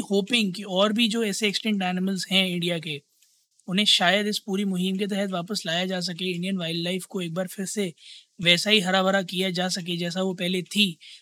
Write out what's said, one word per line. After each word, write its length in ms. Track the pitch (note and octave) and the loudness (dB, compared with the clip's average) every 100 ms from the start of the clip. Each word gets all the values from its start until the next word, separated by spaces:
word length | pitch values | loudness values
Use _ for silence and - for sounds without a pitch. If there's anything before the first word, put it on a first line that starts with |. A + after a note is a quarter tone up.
| - | 4
hoping 400 | G3 G3 A#3+ G3+ F3+ | 0 2 2 0 -4
कि 80 | |
और 300 | G3 F#3 G#3 | -4 2 2
भी 140 | G#3+ A#3 | 2 0
जो 160 | A#3 | 0
ऐसे 240 | G#3+ F#3+ G#3 | -2 0 -2
एक्सटिंक्ट 360 | F#3 A3 G3+ | -2 -2 -2
एनिमल्स 440 | F3+ F#3 F#3+ F#3+ - | 0 0 -2 -2 0
हैं 160 | F#3 F#3 | 2 2
इंडिया 320 | F3 F3 E3+ | 0 -2 -2
के, 220 | D#3 C#3+ - _ _ _ _ _ - | -4 -10 -12 _ _ _ _ _ -4
उन्हें 180 | F#3 G#3+ | 0 2
शायद 420 | - F3 G3+ G#3 | 4 4 4 2
इस 120 | G#3 | -2
पूरी 260 | - F#3+ G3+ | -2 -2 0
मुहिम 320 | F3+ F#3 F#3+ | 0 0 0
के 100 | G#3 | -2
तहत 220 | G3+ G3+ | -2 -2
वापस 340 | F3+ F3 G#3 E3+ | -4 -4 -6 -2
लाया 200 | E3 F#3 | -2 -2
जा 140 | F#3 | -2
सके, 320 | F3 E3+ F#3 | -4 -4 -4
इंडियन 260 | F3 F#3 F#3+ | -4 -2 -2
वाइल्डलाइफ 480 | E3 E3+ E3+ F#3 - | -2 -2 -2 -4 -4
को 160 | G3 | -6
एक 120 | F3 | -4
बार 140 | E3+ F#3 | -4 -6
फिर 180 | - F#3+ | -6 -6
से 280 | G#3 F#3+ - - - - - | -4 -4 -6 -18 -20 -20 0
वैसा 280 | F3 F3 G#3 | 4 4 6
ही 100 | G#3+ | 4
हरा-भरा 420 | F#3 F#3+ F#3+ G3 | 4 4 4 2
किया 280 | F3+ F3+ F#3+ | 0 -2 -2
जा 180 | F3 F#3 | 0 -2
सके, 300 | F#3 E3+ F3 | -4 -4 -4
जैसा 240 | F3 F3+ | -4 -2
वो 120 | F#3+ | -2
पहले 280 | F#3 F3+ F#3 | -2 -2 -2
थी। 360 | E3 G3 G3+ D#3+ - - | 0 4 4 2 -14 -20